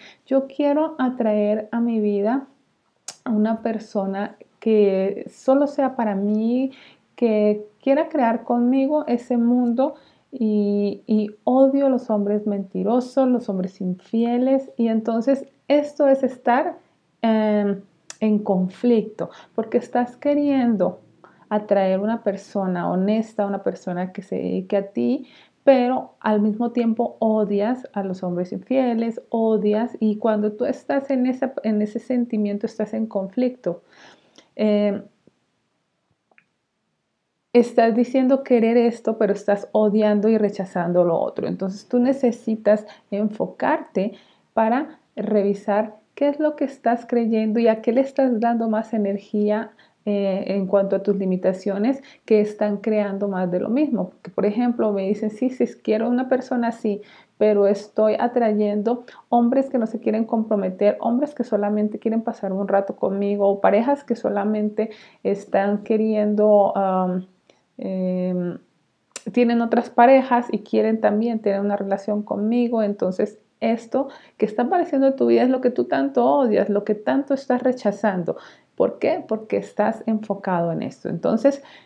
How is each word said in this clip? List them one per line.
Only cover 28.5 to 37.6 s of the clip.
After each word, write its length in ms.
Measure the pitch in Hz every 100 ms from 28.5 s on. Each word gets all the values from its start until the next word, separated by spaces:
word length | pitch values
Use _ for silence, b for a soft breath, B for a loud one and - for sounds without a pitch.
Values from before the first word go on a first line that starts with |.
infieles, 680 | 185 - 262 254 226 233 226 -
odias, 680 | 226 226 214 208 208 240 -
y 160 | 220 214
cuando 360 | 226 214 214
tú 120 | 208
estás 460 | - - - 277 269
en 160 | 262 254
esa, 260 | 254 254 -
en 200 | 220 208
ese 160 | 208 226
sentimiento, 680 | - 254 240 214 208 208
estás 300 | 214 - 214
en 120 | 220 220
conflicto. 760 | 196 190 - 254 254 180 170 b b b b b b b -
Eh, 460 | 214 208 208 196 - _ _ _ _ _ _ _ _ _ _ _ _ _ _ _ _ _ _ _ _ _ _ _ _
estás 420 | 240